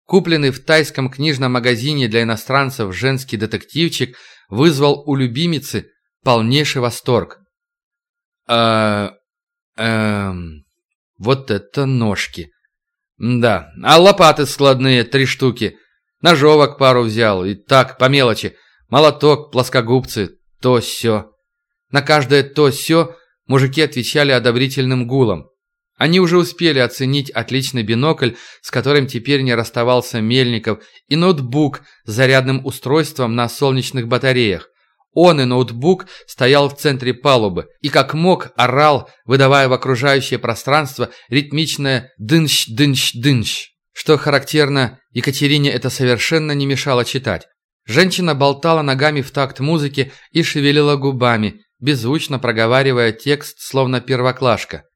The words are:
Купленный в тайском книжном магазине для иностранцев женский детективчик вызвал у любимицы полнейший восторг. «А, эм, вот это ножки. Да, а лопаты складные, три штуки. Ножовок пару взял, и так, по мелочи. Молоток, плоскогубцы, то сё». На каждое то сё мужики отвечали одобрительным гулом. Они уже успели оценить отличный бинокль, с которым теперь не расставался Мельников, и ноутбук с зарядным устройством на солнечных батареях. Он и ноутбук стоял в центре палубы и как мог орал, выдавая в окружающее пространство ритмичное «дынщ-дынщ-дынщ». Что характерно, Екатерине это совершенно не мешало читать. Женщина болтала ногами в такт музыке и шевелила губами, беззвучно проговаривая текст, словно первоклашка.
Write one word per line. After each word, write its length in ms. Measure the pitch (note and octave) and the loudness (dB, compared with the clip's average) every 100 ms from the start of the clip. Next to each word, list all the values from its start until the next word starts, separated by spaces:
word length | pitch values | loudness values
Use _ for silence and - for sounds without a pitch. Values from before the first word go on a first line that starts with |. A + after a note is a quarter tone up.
| - | 0
Купленный 460 | F#3+ E3+ D#3+ C#3 | 0 2 0 0
в 120 | B2+ | -2
тайском 460 | - D#3 D3+ - B2+ | 0 2 2 -4 -6
книжном 420 | C3 D3+ C3+ C3 | -4 -4 -2 -2
магазине 560 | B2+ A#2+ A#2 C3 D3 A#2+ | 0 0 -2 -2 -2 0
для 160 | A2+ | 0
иностранцев 720 | A2+ A2 - C3 C3+ C3 G2+ F2+ | -2 -4 -2 -2 -2 -4 -6 -4
женский 400 | B2+ C3+ - G#2+ | -2 -2 -4 -6
детективчик 800 | A2 G2+ - D3 E3 - C3 - - - _ | -6 -6 -8 -4 -4 -2 -6 -8 -20 -20 _
вызвал 560 | G2+ E3 C3+ C#3+ C#3+ D3+ | 0 2 4 2 0 -2
у 100 | C#3 | -2
любимицы 760 | B2+ A#2 E3+ D3+ - G#2+ - _ _ _ | -2 -2 -2 -4 -6 -8 -8 _ _ _
полнейший 580 | - A#2+ A2+ C#3 C#3+ C#3+ | 0 2 2 0 0 -2
восторг. 580 | A#2+ A2+ - A#2 F2 - _ _ _ _ _ _ _ _ _ _ - | -4 -4 -2 -2 -2 -10 _ _ _ _ _ _ _ _ _ _ -2
«А, 680 | A#2 A2+ A2 G#2+ G#2 G2+ - _ _ _ _ _ - | 0 2 2 0 -2 -4 -10 _ _ _ _ _ -6
эм, 920 | A2+ A2 G#2+ G#2 G2 F2+ E2+ D2+ - _ _ _ _ _ | -4 -2 -2 -2 -6 -8 -12 -16 -20 _ _ _ _ _
вот 340 | G2+ C3+ C3+ | -2 -2 -2
это 340 | G2+ - - C3+ | -6 -4 -4 -2
ножки. 680 | C3 A2 F#2+ - - E2 _ _ _ _ _ _ _ | 0 -2 -4 -8 -12 -16 _ _ _ _ _ _ _
Да, 540 | A2+ B2 A#2 F#2+ C#2+ - | -4 0 0 0 -6 -6
а 160 | A#2 D#3+ | 4 6
лопаты 460 | F#3+ G3 E3 D3 C3+ | 6 6 4 4 -2
складные, 580 | - C#3 C3 C3 B2+ | 0 2 4 2 2
три 220 | A#2 C#3 C3 | 2 0 -2
штуки. 520 | - C3 G#2+ G#2 - _ _ _ _ | 0 -2 -2 -4 -6 _ _ _ _
Ножовок 560 | E3 E3 D3+ D3+ C#3+ - | 2 4 6 6 4 2
пару 260 | C3+ B2 | 4 4
взял, 400 | A2+ G#2+ A2+ G2 | 2 0 0 0
и 120 | F#2 G2+ | -2 -6
так, 420 | - C3+ B2 - | 2 2 2 0
по 100 | C3 | 2
мелочи. 480 | C#3 B2 G#2+ G2 - _ _ _ | 4 2 0 -6 -12 _ _ _
Молоток, 640 | B2 D3+ B2+ D3 C#3+ - | 4 4 4 2 2 0
плоскогубцы, 840 | B2 B2 C3 A2+ B2+ B2 A2+ F#2+ - _ _ | -4 0 -2 0 -2 -2 -6 -8 -10 _ _
то 180 | B2+ B2 | 0 0
сё». 520 | - - A#2 G#2+ G#2 _ _ _ _ _ _ | 0 -4 -2 -2 -6 _ _ _ _ _ _
На 120 | C#3 | -6
каждое 420 | C#3+ D3+ B2 C#3 | 0 0 2 2
то 260 | C#3 D3 C#3+ | 2 0 0
сё 440 | C3 - E3 E3 - _ _ - | 0 0 0 0 -6 _ _ -2
мужики 360 | C3 C3+ C3+ | 0 0 0
отвечали 500 | D3+ B2+ A2+ D3+ C#3+ | -2 -2 -4 0 2
одобрительным 760 | B2+ A#2+ A#2 C3 C3 C3 B2+ A#2 | 2 2 0 -2 -2 -2 -2 -2
гулом. 420 | C3+ A#2+ E2 - _ _ _ _ _ | 0 0 0 -8 _ _ _ _ _
Они 220 | D3 F3+ | 0 2
уже 180 | F3 F3+ | 4 2
успели 420 | F3 - E3+ C#3 | 0 0 0 2
оценить 520 | A#2+ - C3 C#3+ C3+ | 0 0 -2 -2 -4
отличный 520 | - A2+ C3 C3 B2+ | -8 -4 -4 -4 -4
бинокль, 500 | G#2+ A2+ D3+ D#3 B2 - - - | -2 0 0 0 -2 -4 -12 -20
с 80 | - | -8
которым 380 | C3 B2 D3 C3 | -4 0 0 0
теперь 340 | A#2+ A#2 C#3 | -4 -2 0
не 140 | C3 A#2 | 0 -2
расставался 640 | A2+ B2+ A#2+ B2 A#2+ A#2 | -2 -2 0 0 0 -4
Мельников, 640 | A2 B2+ B2 A#2 A2 G#2 - _ _ | 0 0 0 -2 -4 -6 -10 _ _
и 80 | D3 | 0
ноутбук 680 | F3 D#3 B2 C#3+ D3 - - _ | 0 0 -2 -2 -2 -4 -16 _
с 80 | - | -8
зарядным 540 | A2 C3 C3+ C3 C3 C3+ | 0 2 4 2 -2 -6
устройством 720 | - - D3+ D3+ - A#2+ A#2 | -10 -2 -2 -2 -4 -4 -2
на 120 | A#2+ | -4
солнечных 600 | - C#3 C3 B2 C3 A#2 | -2 -2 -2 -4 -6 -4
батареях. 600 | B2 C3+ B2 A2 E2+ - _ _ _ _ | -2 0 2 0 -2 -8 _ _ _ _
Он 280 | - F3 D#3 | 4 4 4
и 40 | B2+ | 2
ноутбук 600 | B2+ A#2+ A#2 D3 F#3 - - - | 0 -2 -2 0 0 -4 -20 -20
стоял 420 | - B2+ C#3+ C#3+ | -2 2 4 2
в 60 | C#3 | -2
центре 380 | D3+ C3 B2 | -4 -2 -4
палубы 560 | B2 D3 B2+ G#2+ F2 - _ | -2 2 2 2 -2 -8 _
и 80 | C#3+ | -2
как 240 | D3 C3 | 0 0
мог 360 | D3+ F3 F3+ - - | 0 0 0 -2 -2
орал, 540 | B2 C3 D3+ C#3 - _ - | 0 4 4 2 -2 _ 0
выдавая 420 | C3+ C3+ C#3 C3+ | 2 4 4 4
в 60 | |
окружающее 640 | B2+ C3 B2 C#3+ C#3 C3 A#2+ | 0 0 0 2 0 0 -4
пространство 720 | A#2+ A2 - D3 C#3+ C3+ A#2 - _ | -4 -6 0 0 0 -6 -8 -8 _
ритмичное 840 | C3 D3 C#3+ D#3+ - C#3 B2+ C3 - | -4 -2 -4 -4 -4 -2 -4 -6 -14
«дынщ-дынщ-дынщ». 1500 | G#2+ E3 D3+ - - A2+ C#3+ C3+ - A#2+ B2+ B2+ G2 - - _ _ | 0 0 2 -2 -4 0 0 0 -2 -2 0 0 -2 -8 -12 _ _
Что 240 | - - D3 | -8 0 0
характерно, 840 | D3+ C#3 - D3+ C#3+ C#3 B2 - _ | 2 -2 0 0 0 0 -2 -6 _
Екатерине 600 | B2 C3 C3 C#3+ D3 C#3+ | -6 -4 -2 0 2 2
это 180 | A#2+ C3 | -2 -4
совершенно 600 | - B2+ A#2 - E3 D#3 | -2 0 0 0 -2 -2
не 160 | C#3+ C#3 | -4 -2
мешало 360 | C3+ D3 B2 | -4 -2 -2
читать. 440 | A#2 C3+ A#2 F#2+ - _ _ _ - | -2 -4 -4 -6 -8 _ _ _ -4
Женщина 500 | A#2 F#3 F#3 F3 C#3 | 0 0 0 -2 0
болтала 480 | C#3 C#3+ E3 E3 | 0 0 0 0
ногами 380 | C#3+ C3 D3+ D3+ | 0 0 0 -2
в 100 | B2+ | -4
такт 280 | - C3+ - | -4 -6 -4
музыке 520 | C#3 E3 C#3+ C#3 C3+ - _ | -2 -2 -2 -4 -6 -8 _
и 120 | E3 | -4
шевелила 540 | D#3+ D#3 C#3+ C#3+ D3 C#3+ | -2 0 0 2 2 0
губами, 640 | C3+ C3 B2 A#2 G#2+ - _ _ | -2 0 0 0 -2 -6 _ _
беззвучно 580 | B2+ C#3 A2 D#3 - C3+ | -4 -2 -2 -4 -4 -6
проговаривая 760 | A#2+ A2 A2+ B2+ C3+ B2 A#2 | -4 -2 0 2 2 2 0
текст, 440 | G#2+ C#3 C#3+ - - | -2 -2 -4 -6 -18
словно 420 | - C3+ C3 B2+ | -6 -2 -2 -2
первоклашка. 840 | - C3 B2+ B2 B2+ G#2 - D#2+ - | -4 -2 -2 0 0 0 -4 -14 -16